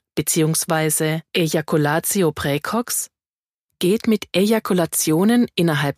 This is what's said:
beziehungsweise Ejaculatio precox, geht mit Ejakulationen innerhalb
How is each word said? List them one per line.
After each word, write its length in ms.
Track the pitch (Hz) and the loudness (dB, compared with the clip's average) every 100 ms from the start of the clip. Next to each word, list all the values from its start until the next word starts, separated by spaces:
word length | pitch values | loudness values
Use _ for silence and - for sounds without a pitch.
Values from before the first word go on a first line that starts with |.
| _ | _
beziehungsweise 1080 | - 151 170 156 156 - 160 156 156 156 160 - | -6 -2 0 2 0 -2 0 0 0 -2 -2 -4
Ejaculatio 960 | - 160 165 - 160 147 160 - 196 165 | -2 0 -2 0 0 2 0 -2 0 0
precox, 760 | - 147 143 - 220 247 - - _ _ _ _ _ _ - | 0 -4 -4 -2 -4 -4 -8 -8 _ _ _ _ _ _ -4
geht 280 | 180 226 - | 0 0 2
mit 180 | 214 - | -2 0
Ejakulationen 1160 | 175 208 220 - 180 165 - - 160 208 240 240 - | 0 2 0 0 0 0 -2 0 2 4 2 0 0
innerhalb 420 | 170 143 143 | 0 2 -2